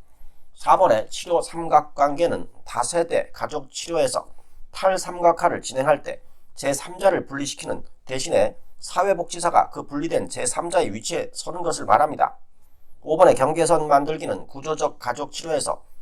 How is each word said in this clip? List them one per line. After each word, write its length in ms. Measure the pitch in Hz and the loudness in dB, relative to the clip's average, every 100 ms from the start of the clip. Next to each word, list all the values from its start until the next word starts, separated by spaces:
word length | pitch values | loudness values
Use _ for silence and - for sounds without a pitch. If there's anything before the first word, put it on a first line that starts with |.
| - - - - - | -16 -12 -10 -10 -14
사 240 | - - 170 | -6 4 6
번의 320 | 180 110 104 | 6 4 2
치료 320 | - 175 170 | -6 0 0
삼각관계는 1080 | - 170 165 160 - - 143 143 170 92 - - | 0 -6 4 4 4 0 0 2 0 0 -6 -10
다세대 640 | - 113 120 170 170 120 - | -8 -4 -2 0 0 0 -2
가족 380 | - 117 - - | -6 -6 -6 -8
치료에서 560 | - - 165 135 - - - - - - | -12 -4 0 0 0 -6 -12 -12 -14 -12
탈삼각화를 880 | - 190 185 - 175 170 165 170 110 | 0 2 2 -2 2 2 4 2 0
진행할 420 | - 131 139 147 | -4 -2 2 2
때 200 | - - - - - | 0 -10 -12 -16 -14
제삼 440 | - 139 139 - 185 | -4 -2 -2 -6 2
자를 280 | 196 175 - | 4 4 -2
분리시키는 580 | 135 - - - - - - | -6 -6 -6 -6 -6 -6 -10
대신에 520 | - 127 165 123 107 - - - | -6 -4 0 4 2 0 -10 -10
사회복지사가 920 | - - 196 185 - 175 170 - - | -6 0 2 2 -2 -2 2 4 2
그 160 | - - | -2 -6
분리된 420 | 285 320 147 95 | -4 -2 -2 -2
제삼 400 | - 123 - 170 | -4 -4 -2 0
자의 240 | 175 151 | 2 2
위치에 380 | 110 - 165 101 | -2 -6 -4 -6
서는 300 | - - 175 | -8 -8 -4
것을 240 | 170 - 131 | -4 -4 2
말합니다. 500 | 107 151 - - - - - - - - - | 4 4 2 -2 -2 -16 -18 -20 -18 -14 -12
오 140 | 151 160 | -4 6
번의 180 | 175 123 | 8 8
경계선 520 | 131 160 160 165 151 | 4 2 4 4 6
만들기는 580 | 143 143 156 156 98 - | 4 4 -4 -4 -6 -6
구조적 500 | 135 139 156 151 - | -8 -6 -2 -2 -4
가족 340 | - 147 139 | -6 -6 -6
치료에서 520 | - 165 151 - - - - | -8 -4 -2 -2 -6 -8 -14